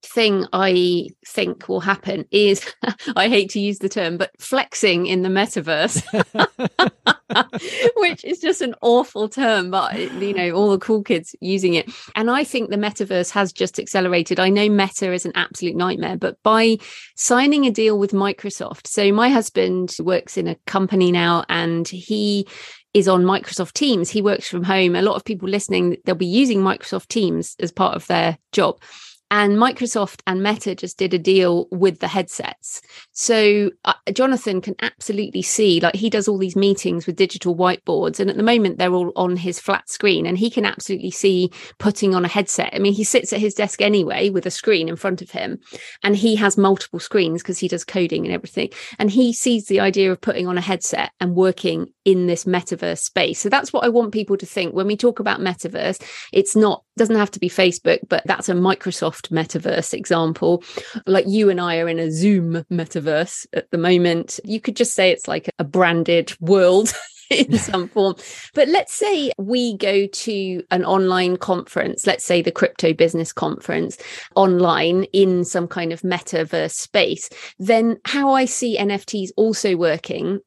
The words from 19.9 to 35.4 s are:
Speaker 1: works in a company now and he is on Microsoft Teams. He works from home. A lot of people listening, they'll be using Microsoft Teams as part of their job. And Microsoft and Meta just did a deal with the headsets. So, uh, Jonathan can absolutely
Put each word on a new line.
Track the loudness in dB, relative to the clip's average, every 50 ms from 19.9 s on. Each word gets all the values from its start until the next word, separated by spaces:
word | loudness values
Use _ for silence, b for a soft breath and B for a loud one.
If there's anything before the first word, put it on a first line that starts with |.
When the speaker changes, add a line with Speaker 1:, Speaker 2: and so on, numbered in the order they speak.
| -6 -4
Speaker 1:
works | -2 0 0 0 -2 -4 -6 -6
in | -4 -4
a | -6 _ _ -4
company | -2 0 0 2 2 2 4 4
now | 4 2 2 2 2 0 0 _
and | -2 -2 0 -2 -2 -2 -4 -6
he | -8 -14 -8 -6 -4 -2 -2 -2 -2 -2 -4 B B B B B B B B B _
is | 4 4 6
on | 4 4 4
Microsoft | 4 2 0 -2 -6 -6 -6 -6 -6 -2
Teams. | -2 0 2 2 2 0 -2
He | -2 0
works | 0 0 0 0 -4 -6
from | -6 -4 0
home. | 0 2 4 4 4 4
A | 4
lot | 2 2 0
of | 0 -4
people | -6 -8 -6 -4 -4
listening, | -4 -4 -2 -2 0 0 2 0 0 -2 _
they'll | -2 0
be | 0 0
using | 0 2 2 4 4 4 2
Microsoft | 2 2 0 -2 -6 -8 -8 -8 -8 _
Teams | -2 0 0 0 0 -2 -4 -8 -8 _
as | -6 -6
part | -2 0 0 0 0
of | -4 -4 -2
their | 0 2 2 0 -2 -4 _ _ 0
job. | 0 2 2 0 _ B B B B B B B B _ _
And | 0 2 4 4 4 4
Microsoft | 2 2 2 -2 -6 -4 -2 -2 -2 -4 -6 -10 -8 -4
and | -4 -2 0
Meta | -2 -2 -2 -4 -8 -8
just | -6 -10 -12 -6 -4
did | -4 -2 -2
a | -2
deal | 2 2 4 4 4 4 2 0 -2 -4
with | -2 0 2 2 2 0
the | -6 -4
headsets. | -2 -2 -4 -4 -8 -10 -10 -10 -12 _ _ -16 -16 -16 B B B B B B
So, | _ -6 -2 0 2 4 4 4 4 4 2 0 -2 _ _
uh, | -2 -2 -2 _ -8 -2
Jonathan | 0 2 2 2 0 -2 -4 -4 -4
can | -4 -6 -10 _
absolutely | -6 -8 -8 _ -8 -6 -4 -4 -4 -4 -4 -6